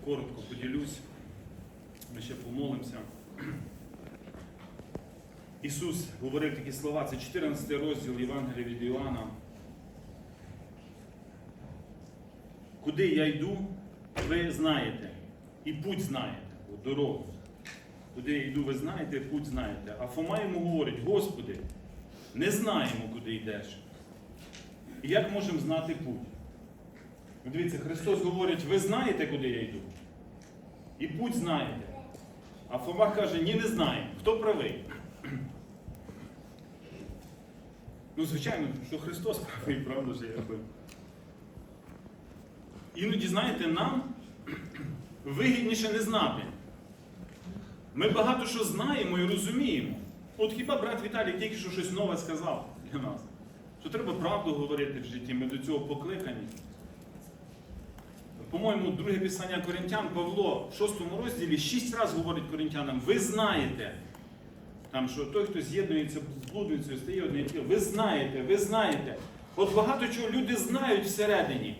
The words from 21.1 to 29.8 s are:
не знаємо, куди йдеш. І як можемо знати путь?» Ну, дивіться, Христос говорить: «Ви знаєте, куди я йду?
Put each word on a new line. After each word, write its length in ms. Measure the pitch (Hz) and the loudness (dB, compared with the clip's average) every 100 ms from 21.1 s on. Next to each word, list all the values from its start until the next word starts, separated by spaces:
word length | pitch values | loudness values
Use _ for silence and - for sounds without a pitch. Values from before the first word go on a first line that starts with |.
| 202 202 - 113 90 - - - - - - - | 6 4 -2 -6 -6 -6 -8 -12 -14 -14 -16 -8
не 160 | 117 185 | 2 4
знаємо, 500 | 214 220 196 123 113 110 | 6 4 4 4 0 -4
куди 220 | 113 110 | -6 -4
йдеш. 440 | 110 107 101 - - - - - - - - - - - - - - | -4 -2 -4 -6 -12 -14 -18 -18 -18 -16 -16 -14 -14 -16 -16 -14 -8
І 60 | 135 | 4
як 240 | 208 - | 6 6
можемо 260 | 202 180 156 | 2 2 2
знати 380 | 143 160 165 156 | 2 2 2 -2
путь?» 240 | 135 113 - - - - - - - - - - - - | -2 -4 -6 -12 -14 -14 -16 -18 -18 -18 -18 -18 -18 -12
Ну, 80 | 127 | -4
дивіться, 260 | 156 175 147 | 0 0 0
Христос 440 | 147 165 208 185 | -2 0 4 4
говорить: 420 | 180 180 180 151 | 4 4 4 4
«Ви 140 | 139 190 | 4 4
знаєте, 480 | - 226 226 180 151 | 6 4 4 4 2
куди 220 | 143 131 | 2 2
я 120 | 113 | 0
йду? 160 | 110 104 | -2 -4